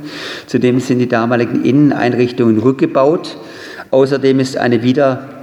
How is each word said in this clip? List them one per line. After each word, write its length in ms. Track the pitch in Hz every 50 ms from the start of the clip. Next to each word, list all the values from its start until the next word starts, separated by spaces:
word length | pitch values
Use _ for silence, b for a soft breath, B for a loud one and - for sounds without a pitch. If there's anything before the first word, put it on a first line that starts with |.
| B B B B B B B B B
Zudem 340 | B - 120 120 123 123 127
sind 200 | - - 123 123
die 80 | 123 123
damaligen 580 | 123 113 117 120 123 120 120 - - - -
Inneneinrichtungen 920 | 127 127 147 147 139 - - 117 120 123 117 123 123 123 - 120 113 110 107
rückgebaut. 760 | 110 131 135 - 165 156 160 139 135 147 170 - - - - - B B B B B B B B B B
Außerdem 500 | - 131 139 131 143 131 131 135 131 135
ist 160 | 131 131 -
eine 260 | - - 120 120 117
wieder 460 | 120 123 131 147 135 135 127 123 - - - -